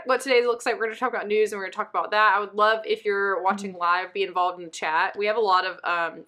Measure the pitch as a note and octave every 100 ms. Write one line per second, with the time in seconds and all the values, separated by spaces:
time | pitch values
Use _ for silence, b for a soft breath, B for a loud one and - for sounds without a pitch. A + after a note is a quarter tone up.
0 | - B3+ C#4 B3 A#3+ A#3 B3+ G#3 A3 A3
1 | B3+ A3+ F#3+ G#3+ G#3+ G#3 F#3 G3+ G#3 F#3
2 | - G#3 G#3+ G3 G3+ G3+ G#3+ A3 A3 A3
3 | G#3 G3+ G3+ F#3+ F3+ G3+ G3+ F3+ F3 F3
4 | F#3 G3 F#3 F3+ F3+ F3+ E3+ - E3+ D#3+
5 | F#3 G3+ G#3 G#3+ G#3 F#3 F#3 F3 - E3+
6 | E3 E3